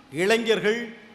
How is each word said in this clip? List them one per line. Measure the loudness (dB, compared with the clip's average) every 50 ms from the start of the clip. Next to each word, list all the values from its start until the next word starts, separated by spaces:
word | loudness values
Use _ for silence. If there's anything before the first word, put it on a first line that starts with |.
| -20 -12
இளைஞர்கள் | -4 -2 2 2 2 2 2 0 0 2 2 0 -2 -2 -4 -8 -12 -18 -20 -20 -20